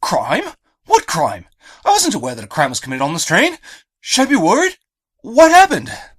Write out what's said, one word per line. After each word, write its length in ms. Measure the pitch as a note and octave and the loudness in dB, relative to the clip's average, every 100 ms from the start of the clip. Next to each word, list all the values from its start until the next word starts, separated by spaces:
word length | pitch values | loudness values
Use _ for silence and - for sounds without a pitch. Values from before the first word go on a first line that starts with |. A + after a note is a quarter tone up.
Crime? 420 | - - - D3+ F4+ - _ _ _ | -2 -4 -2 -4 -6 -12 _ _ _
What 220 | A4 - | 0 0
crime? 380 | E3 C#3+ F#2 E2 _ - - - | -4 -4 -4 -16 _ -20 -10 -2
I 40 | |
wasn't 260 | G4+ - G3+ | 0 0 -4
aware 200 | B2+ B2 | -6 -10
that 80 | |
a 40 | G#2 | -12
crime 220 | - C#3+ | -4 -2
was 100 | B2+ | -4
committed 220 | - C3 | -8 -6
on 120 | C#3 | -4
this 120 | E3 - | -4 -2
train. 320 | E3 D4 E4 - - _ _ | 0 0 -2 -18 -20 _ _
Should 260 | - - C4 | -6 -2 0
I 20 | |
be 60 | C#4 | 2
worried? 420 | E3 A3+ F#4 - _ _ _ _ | 2 2 0 -4 _ _ _ _
What 300 | - A#3 D#4+ | -8 4 6
happened? 400 | E4+ F#4+ G3 - - - | 8 6 2 -6 -14 -18